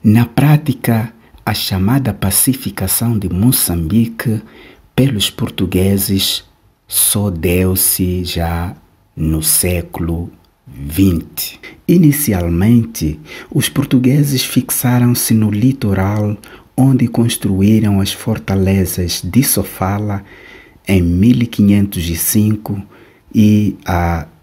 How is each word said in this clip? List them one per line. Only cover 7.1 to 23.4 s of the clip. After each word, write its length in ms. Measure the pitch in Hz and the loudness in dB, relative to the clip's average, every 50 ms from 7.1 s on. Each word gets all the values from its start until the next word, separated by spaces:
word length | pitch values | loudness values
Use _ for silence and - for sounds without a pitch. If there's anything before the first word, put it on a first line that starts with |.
| - 107 104 104 | 0 -2 -2 -2
deu-se 920 | 92 82 82 90 87 92 92 92 92 95 - - - - 92 90 90 90 87 | -4 -2 -2 0 0 2 2 0 0 0 -2 -2 -2 -2 -2 -2 -2 -4 -4
já 500 | 85 - 87 82 82 85 85 87 92 - - _ _ _ _ _ _ _ | -6 -4 -4 -4 -2 -2 -4 -4 -6 -10 -14 _ _ _ _ _ _ _
no 260 | - 78 78 80 80 | -6 -4 -2 -2 -2
século 880 | 156 - - - - 92 90 87 82 - - - 85 85 82 82 87 - - _ _ _ _ _ _ | -2 -2 -2 -2 0 -2 -2 -2 -4 -8 -8 -6 -4 -4 -4 -4 -6 -10 -14 _ _ _ _ _ _
vinte. 920 | - - 65 71 71 73 92 98 98 87 80 - - - - - - - - - - - - _ | -20 -18 -14 -12 -6 0 2 2 2 2 0 -4 -8 -12 -12 -12 -12 -12 -18 -20 -20 -20 -10 _
Inicialmente, 1300 | - 175 180 175 147 143 - - - 104 90 87 85 85 85 95 110 120 120 113 113 - - 80 78 76 - - - - - - - | 2 4 6 6 4 4 2 -2 -2 -2 0 0 0 0 2 4 4 4 4 2 0 -6 -6 -4 -4 -6 -6 -12 -20 -18 -20 -18 -4
os 160 | - 151 - | -4 -2 -2
portugueses 760 | - - 147 143 - - 127 123 127 135 151 147 143 139 127 - | -2 -2 -4 -2 0 0 2 2 4 2 2 2 2 0 -4 -4
fixaram-se 920 | - - 127 - - - - - 123 123 123 120 120 120 - - - 117 | -2 -2 -2 -2 -2 -6 -2 0 0 2 4 4 2 2 0 0 0 2
no 180 | 110 107 107 | 2 2 0
litoral, 880 | 104 104 113 135 139 - - 104 98 92 95 101 104 107 104 104 104 - - - - - _ _ _ | 0 2 0 0 0 0 -2 -2 0 0 0 0 0 -2 -2 -4 -4 -6 -10 -20 -20 -20 _ _ _
onde 320 | - 127 135 135 120 117 | 2 2 4 4 2 2
construíram 920 | 113 117 117 117 117 - - - 101 98 92 98 104 110 107 107 104 101 98 | 0 2 0 0 0 -2 -2 -2 -2 0 2 4 4 4 4 2 2 0 0
as 120 | 98 - | 0 -2
fortalezas 1120 | - - - - 110 104 - - 95 98 95 95 98 98 92 87 - - 90 82 - - - | -4 -6 -4 -4 -4 -4 -4 -4 -2 0 2 2 2 0 0 -2 -2 -4 -4 -4 -6 -6 -8
de 200 | 92 92 117 143 | 0 0 0 2
Sofala 800 | - - 107 87 - - - 95 92 101 104 104 104 101 98 98 - - - - - - - - _ _ _ _ | 2 -2 -2 -4 -6 -6 -6 -4 -4 -2 -4 -4 -4 -6 -6 -8 -14 -20 -20 -20 -20 -20 -20 -20 _ _ _ _
em 140 | - 98 92 | 0 2 2
mil 440 | 87 85 87 90 98 120 123 127 120 | 2 2 2 4 4 4 4 2 0
quinhentos 640 | - - - 104 101 101 101 101 98 - 92 82 85 | -2 0 2 4 4 4 4 2 0 -2 -6 -4 -4
e 60 | 82 | -4
cinco 680 | 80 - - - 110 107 107 110 - - - 101 98 98 - - - - - _ _ _ - - | -4 -4 0 0 2 2 2 0 -2 -4 -8 -8 -8 -10 -14 -20 -20 -20 -20 _ _ _ -2 2
e 420 | 113 | 4